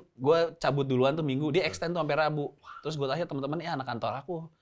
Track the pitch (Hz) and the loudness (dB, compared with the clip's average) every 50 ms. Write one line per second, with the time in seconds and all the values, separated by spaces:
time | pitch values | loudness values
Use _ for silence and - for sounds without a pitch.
0 | - _ _ - - 147 165 165 170 165 - - - 139 139 139 135 135 131 123 | -12 _ _ 0 4 4 6 6 4 2 0 -2 0 2 2 2 2 2 4 4
1 | 127 135 151 165 156 139 131 135 151 151 139 190 156 160 - - 170 165 175 170 | 4 4 4 2 0 0 0 0 0 2 2 2 2 0 -2 -4 -4 -2 -2 -2
2 | 151 147 143 151 156 151 151 147 143 127 - _ - - - - - 147 160 143 | 0 0 2 2 2 2 0 -2 -4 -6 -8 _ -20 -20 -16 -10 -8 -6 -4 -2
3 | 139 135 139 165 175 165 151 135 135 139 151 170 160 170 160 135 127 127 120 110 | -2 -2 -2 -2 -2 -4 -4 -4 -4 -4 -4 -4 -4 -4 -4 -4 -4 -6 -4 -4
4 | 120 113 113 135 - - 175 160 165 160 _ _ | -4 -4 -4 -6 -6 -8 -8 -8 -10 -12 _ _